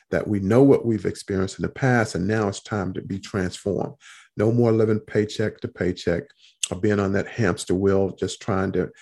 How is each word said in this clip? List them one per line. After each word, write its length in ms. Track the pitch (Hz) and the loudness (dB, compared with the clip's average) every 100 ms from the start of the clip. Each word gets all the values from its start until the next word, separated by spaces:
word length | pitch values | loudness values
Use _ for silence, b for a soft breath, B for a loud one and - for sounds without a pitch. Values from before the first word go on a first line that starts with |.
| B | B
that 180 | 90 - | -4 -2
we 120 | 101 | -2
know 220 | 95 120 | 4 6
what 220 | 139 - | 8 6
we've 220 | 117 107 98 | 4 -2 -2
experienced 520 | - - 95 95 - | -6 -4 -2 -2 -4
in 40 | |
the 60 | 92 | -6
past, 440 | - 135 123 110 | 0 2 2 2
and 120 | 85 95 | -2 -2
now 220 | 110 104 | 0 -2
it's 140 | - | -4
time 300 | - 104 92 | -6 -4 -4
to 80 | 92 | -6
be 180 | - 98 | -8 -8
transformed. 760 | - 104 90 - 101 - 139 - B B B - | -6 -4 -4 -4 -4 -4 -4 -8 B B B 0
No 160 | 107 | 2
more 200 | 120 117 | 4 4
living 280 | 110 110 107 | 4 2 0
paycheck 600 | - 107 104 - 107 - | 0 -2 -2 -2 -4 -4
to 80 | - | -12
paycheck 560 | - 90 87 - 85 - _ b b - | -4 -4 -2 -2 -2 -4 _ b b -8
or 80 | 90 | -2
being 220 | 104 101 | 0 2
on 120 | 98 | 0
that 160 | 98 - | -2 -4
hamster 460 | - 98 87 - | 0 0 0 -2
wheel, 400 | 92 98 98 95 - | 0 2 2 0 -2
just 220 | 92 - | -8 -6
trying 320 | - 95 95 | -4 -2 0
to, 180 | 90 85 B | -2 -4 B